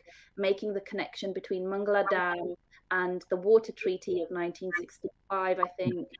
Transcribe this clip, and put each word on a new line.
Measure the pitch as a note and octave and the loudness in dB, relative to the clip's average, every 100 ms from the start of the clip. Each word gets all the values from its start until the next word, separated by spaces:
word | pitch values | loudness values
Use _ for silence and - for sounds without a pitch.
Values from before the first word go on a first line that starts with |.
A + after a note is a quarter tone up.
| - - - - | -20 -20 -18 -2
making | G3 G3 G#3+ | 0 2 0
the | G3 | -4
connection | G3+ G3+ - - G3 | -6 -6 -6 -6 -6
between | F#3 - F#3+ | -6 -4 -4
Mangla | F#3 G3 G3+ G3+ G3 | -2 -2 2 2 4
Dam | F#3 F3+ F3 F3+ F3 _ - - | 2 2 0 -4 -8 _ -20 -2
and | F#3 F3+ F3+ - | 0 0 -2 -2
the | F3+ | 0
Water | G3 A3 A3 | 6 6 6
Treaty | - G3 F#3 - F3+ | -4 -2 -2 -2 -2
of | E3 | -2
nineteen | F3+ - - F#3 F4 | -2 -4 -4 -4 -4
sixty-five, | F4 - - _ - F#3+ F#3 F#3 | -6 -10 -10 _ -6 -2 0 2
I | - - | 0 0
think, | F#3 F3+ - - | -2 -2 -6 -12